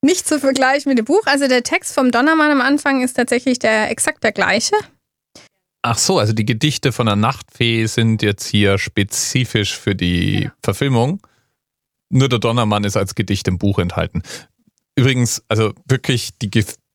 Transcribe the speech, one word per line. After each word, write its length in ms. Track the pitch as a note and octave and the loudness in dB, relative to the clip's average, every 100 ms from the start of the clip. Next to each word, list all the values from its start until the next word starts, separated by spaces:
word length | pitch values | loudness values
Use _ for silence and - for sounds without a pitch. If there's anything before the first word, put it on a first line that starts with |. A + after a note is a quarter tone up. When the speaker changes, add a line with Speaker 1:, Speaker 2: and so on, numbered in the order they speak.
Speaker 1:
Nicht 260 | C#4 F4+ - | 2 0 0
zu 120 | D4+ | 0
vergleichen 500 | C4+ C4 C4 C#4 C#4+ | 0 2 2 2 0
mit 80 | B3+ | 0
dem 80 | A3 | 2
Buch. 180 | F4+ A4 | 0 2
Also 220 | C#4 C#4 | 0 2
der 160 | B3+ | 2
Text 300 | A#3+ F4 - | 0 -4 -2
vom 180 | - B3+ | 0 2
Donnermann 400 | A#3 C#4+ D#4+ D4+ | 2 2 4 2
am 100 | C#4+ | 2
Anfang 400 | B3+ C#4+ C#4+ C4+ | 2 0 0 0
ist 100 | B3+ - | 0 -2
tatsächlich 420 | B3 A#3+ C4+ B3 | 0 0 0 0
der, 320 | A3+ A3 G#3+ | 2 2 0
exakt 320 | A3 - D4+ | -2 -4 -2
der 80 | A#3 | -4
gleiche. 440 | G#3 F3+ G3 - G#4 - _ _ _ _ - - _ _ _ | 0 0 0 0 -2 -2 _ _ _ _ -20 -20 _ _ _
Speaker 2:
Ach 160 | A#2+ A#2 | -2 0
so, 200 | - F#3 | 2 2
also 160 | G#2+ | 2
die 120 | A2+ G#2+ | 0 -2
Gedichte 460 | A2+ D3+ - C#3 | 0 0 0 -2
von 160 | - A2+ | 0 0
der 80 | G2+ | 2
Nachtfee 720 | A2 - - - A#2 A2+ A2+ | 0 -2 -12 -2 0 0 0
sind 340 | - A2+ A2 | 0 0 2
jetzt 260 | G#2 G2 - | 0 -2 -2
hier 300 | G#2 G2+ G2 | 2 2 2
spezifisch 1000 | - - G2+ - - C3+ B2 A2 G2 - | 0 -2 -2 -4 -2 -2 0 -2 -2 -4
für 180 | - F#2+ | -4 -2
die 460 | F2+ F2 F#2 G2+ | 0 0 0 -2
Speaker 1:
Genau. 100 | - _ | -4 _
Speaker 2:
Verfilmung. 560 | - - C#3+ B2 B2 G3 _ _ _ _ _ _ _ _ _ | -6 -2 0 0 0 -4 _ _ _ _ _ _ _ _ _
Nur 200 | C3 C3+ | 0 2
der 100 | A#2+ | 2
Donnermann 460 | A#2 A#2 A2 G#2 G2+ | 0 0 0 0 0
ist 100 | G2+ | -2
als 200 | G2+ - | -4 -4
Gedicht 320 | G2+ G2 - | -2 -2 -2
im 80 | F#2 | 0
Buch 220 | G#2 G2 | 0 0
enthalten. 420 | F2 - E2 - - - - _ _ _ _ - | -2 -2 -4 -6 -8 -16 -18 _ _ _ _ 0
Übrigens, 480 | B2+ C3 A#2+ - _ | 0 2 -2 -4 _
also 240 | G#2+ G#2+ - - | 0 0 -4 -2
wirklich, 520 | C3+ - B2 - - | -2 0 -2 -4 -8
die 80 | G#2 | -2
Gef-, 260 | A2+ G2 - _ | -2 -2 -8 _